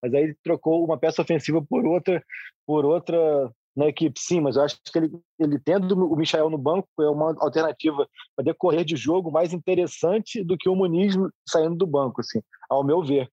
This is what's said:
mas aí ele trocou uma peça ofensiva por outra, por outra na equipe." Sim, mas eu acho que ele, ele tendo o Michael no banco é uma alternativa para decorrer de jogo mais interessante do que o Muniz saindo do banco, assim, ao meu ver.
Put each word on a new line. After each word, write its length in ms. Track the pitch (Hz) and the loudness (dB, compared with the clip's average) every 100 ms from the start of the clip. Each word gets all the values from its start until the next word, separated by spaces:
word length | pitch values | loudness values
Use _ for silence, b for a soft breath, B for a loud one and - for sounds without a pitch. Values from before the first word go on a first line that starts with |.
mas 120 | 127 | 0
aí 100 | 139 | 0
ele 120 | 156 147 | 0 -2
trocou 400 | - 160 - 165 | -4 -2 0 0
uma 140 | 165 156 | 0 0
peça 240 | 160 156 | -2 -2
ofensiva 400 | 165 165 - 156 | 0 -2 0 -2
por 240 | 147 - 220 | -2 -2 0
outra, 360 | 175 165 175 - B B _ - | 0 0 -2 -4 B B _ -4
por 180 | 151 | 0
outra 680 | 143 170 170 165 160 147 131 - _ - | 2 0 0 0 2 2 -2 -6 _ 0
na 120 | 151 | 0
equipe." 320 | 143 160 131 | 2 -2 -2
Sim, 220 | - 175 | -2 0
mas 140 | 143 123 | 2 2
eu 80 | |
acho 140 | 143 - | 0 -2
que 140 | - 170 | -4 -2
ele, 140 | 160 170 _ _ | -2 -4 _ _
ele 200 | 156 147 | 0 0
tendo 360 | - 185 185 190 185 | 0 0 2 2 2
o 40 | 156 | 2
Michael 340 | 156 165 156 | 0 2 0
no 80 | 160 | 0
banco 300 | 135 180 - - | -2 -2 -4 0
é 100 | 151 | 0
uma 260 | 147 156 156 | 2 0 0
alternativa 680 | 151 151 160 143 156 147 135 B B - | -2 0 -2 0 -2 -2 -4 B B -4
para 100 | 139 | -4
decorrer 380 | 160 180 160 | 0 0 0
de 120 | 165 160 | 0 -4
jogo 360 | 117 175 170 | 0 0 0
mais 220 | 151 170 | 0 0
interessante 920 | 170 170 185 170 - 165 208 208 233 | -2 -2 0 0 0 0 0 -2 -8
do 140 | 180 180 | -4 -2
que 100 | - | 0
o 80 | 185 | 2
Muniz 380 | 185 165 202 190 185 - - | 2 2 2 2 -2 -4 -2
saindo 280 | 175 160 170 | 0 2 0
do 100 | 185 | 0
banco, 360 | 143 135 - | 0 0 -4
assim, 200 | 117 - - B B | -6 -6 -8 B B
ao 140 | 135 | 0
meu 200 | 139 160 | 2 0
ver. 260 | 156 143 127 | 2 0 -2